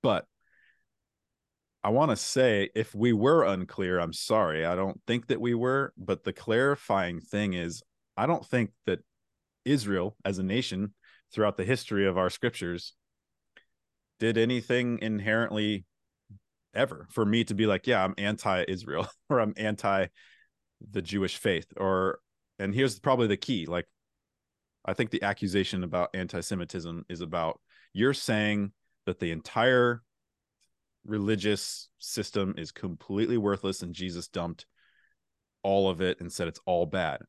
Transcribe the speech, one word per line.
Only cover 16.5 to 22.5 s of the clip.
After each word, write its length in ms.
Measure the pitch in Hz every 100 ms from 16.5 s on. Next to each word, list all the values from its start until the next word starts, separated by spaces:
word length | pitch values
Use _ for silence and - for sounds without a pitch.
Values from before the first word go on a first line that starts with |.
| _ _
ever 320 | 107 135 82 95
for 140 | -
me 200 | 104 113
to 100 | 110
be 120 | 104 110
like, 200 | 95 127
"Yeah, 160 | 110
I'm 100 | 95 98
anti-Israel," 920 | 101 107 104 92 87 92 80 76 101 -
<laughs> 100 | -
or, 100 | 131
"I'm 140 | 107 -
anti 500 | 107 104 101 98 90 - - _ _ _ _ - 107
the 120 | 98
Jewish 340 | 82 98 95 -
faith," 300 | 107 85 - -
or, 420 | 95 95 95 - _ _ _